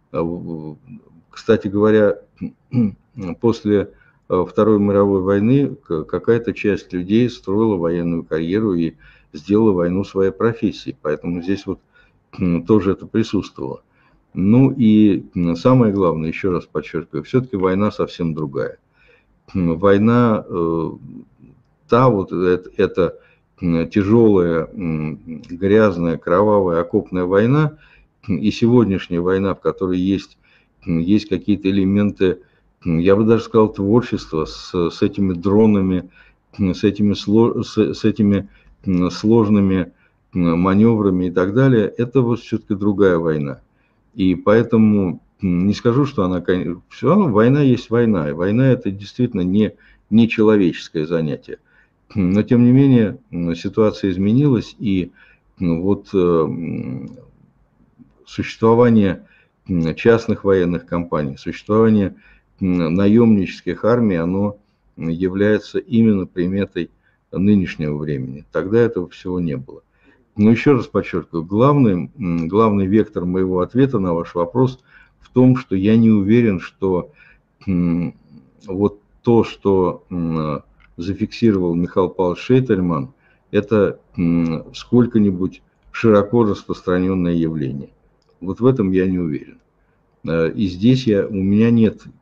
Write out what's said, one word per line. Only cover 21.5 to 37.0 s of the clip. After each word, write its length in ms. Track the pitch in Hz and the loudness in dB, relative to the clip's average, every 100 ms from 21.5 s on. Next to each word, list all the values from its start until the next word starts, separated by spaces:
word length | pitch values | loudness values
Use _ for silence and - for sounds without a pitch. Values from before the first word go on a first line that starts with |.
| _ _ _ _ | _ _ _ _
та 200 | 120 131 | 2 4
вот, 220 | 104 90 | 2 -2
э, 300 | 87 90 90 - - | -2 0 0 -2 -2
эта, 380 | 92 - 82 - _ _ _ _ | -2 0 -2 -4 _ _ _ _
м, 260 | 90 82 82 | -2 -2 -2
тяжелая, 800 | 107 98 117 110 98 85 82 - | -2 2 4 4 4 2 -2 -4
м, 680 | - 85 78 78 73 - 78 - | -8 -6 -4 -6 -10 -14 -16 -16
грязная, 680 | 87 98 107 107 87 85 78 | -6 2 4 4 2 -2 -4
кровавая 640 | - 87 107 104 92 85 | 0 0 2 2 0 -2
окопная 420 | 85 104 - 92 90 | -2 -4 -2 -4 0
война, 520 | 98 117 147 151 151 _ _ _ _ - | 0 2 2 0 -6 _ _ _ _ -8
м, 100 | 82 | -4
и 120 | 104 | -2
сегодняшняя 680 | - 113 123 101 92 - 87 | 0 2 4 4 -2 -4 -4
война, 340 | 90 95 98 | 0 0 -2
в 60 | 87 | -2
которой 360 | 80 - 92 92 | -4 -4 -2 -2
есть, 400 | 92 95 - _ _ _ _ _ - | -2 -2 -6 _ _ _ _ _ -4
м, 120 | 82 | -2
есть 280 | 85 104 - | 0 0 0
какие-то 420 | 92 - 98 95 | -4 -2 -2 0
элементы, 680 | 98 95 101 104 - 92 87 _ _ _ _ - | 0 0 0 0 0 -2 -2 _ _ _ _ -4
м, 120 | 82 | 0
я 160 | 87 101 | 2 2
бы 80 | |
даже 200 | 110 113 | 4 2
сказал, 280 | - 113 107 | 2 2 2
творчества 720 | 107 98 120 123 101 - 80 73 | 0 0 0 0 -6 -6 -6 -6
с, 260 | - - 90 85 | -10 -8 -4 -4
с 120 | - | -2
этими 320 | 101 - 95 | -4 -2 -4
дронами, 760 | 87 95 104 110 101 95 90 - _ _ _ _ - | -2 0 4 4 2 0 -2 -6 _ _ _ _ -4
м, 160 | 95 | -4
с 100 | 87 | 0
этими 300 | 104 98 | -2 0